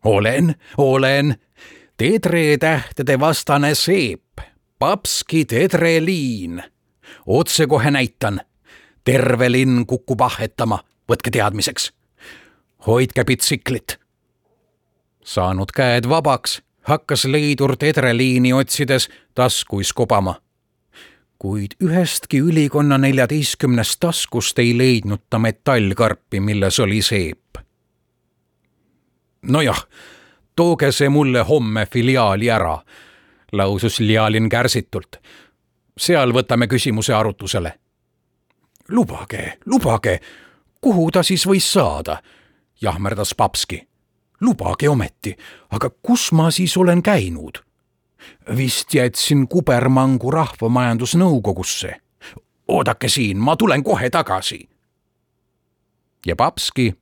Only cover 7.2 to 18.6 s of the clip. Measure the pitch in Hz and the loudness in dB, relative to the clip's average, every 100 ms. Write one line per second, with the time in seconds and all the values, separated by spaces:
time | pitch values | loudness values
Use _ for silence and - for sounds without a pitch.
7.2 | - 110 170 - 151 143 131 143 123 _ | -2 0 0 0 2 2 2 0 -2 _
8.2 | 110 101 - _ _ - _ _ - 127 | -6 -6 -10 _ _ -20 _ _ 0 2
9.2 | 123 120 123 123 131 123 113 127 - 120 | 2 2 2 2 2 2 0 -4 -4 -2
10.2 | 123 - 110 - 120 98 - _ _ 120 | -2 -2 -8 -4 -4 -4 -8 _ _ -4
11.2 | - 113 104 101 - - - _ _ _ | -2 -2 -2 -2 -6 -6 -10 _ _ _
12.2 | - - - _ _ _ - 117 131 - | -20 -20 -20 _ _ _ 0 2 2 -2
13.2 | 120 127 - 147 - 123 - - _ _ | 0 0 -2 -4 -4 -6 -6 -16 _ _
14.2 | _ _ _ _ _ _ _ _ _ _ | _ _ _ _ _ _ _ _ _ _
15.2 | - - 92 92 98 - 131 120 117 160 | -8 -2 -2 -2 -4 -2 0 0 0 0
16.2 | 147 127 - - _ _ - 156 - 139 | 2 -2 -2 -10 _ _ -2 -2 -2 -2
17.2 | 139 147 147 143 139 127 147 151 127 117 | 0 0 0 0 0 0 0 0 0 2
18.2 | 131 127 127 131 | 2 2 2 2